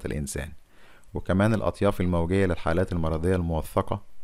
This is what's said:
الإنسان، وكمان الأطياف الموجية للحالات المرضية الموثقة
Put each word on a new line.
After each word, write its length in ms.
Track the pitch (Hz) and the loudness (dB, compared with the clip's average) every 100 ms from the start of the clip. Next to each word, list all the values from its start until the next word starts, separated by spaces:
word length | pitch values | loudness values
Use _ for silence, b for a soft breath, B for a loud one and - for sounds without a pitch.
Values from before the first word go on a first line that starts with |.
| - | -6
الإنسان، 460 | 76 71 - - - - b b b b | -6 -4 -6 -8 -10 -18 b b b b
وكمان 400 | 76 - 92 107 | -8 0 4 4
الأطياف 480 | 110 87 - 101 101 | 4 0 2 2 2
الموجية 440 | 90 87 87 95 95 | 2 2 2 2 2
للحالات 460 | 85 82 80 95 | 2 0 0 0
المرضية 440 | 87 80 80 87 92 | 0 0 0 2 2
الموثقة 800 | 85 80 - - - 104 - - | 0 -2 -2 -2 -2 -2 -6 -8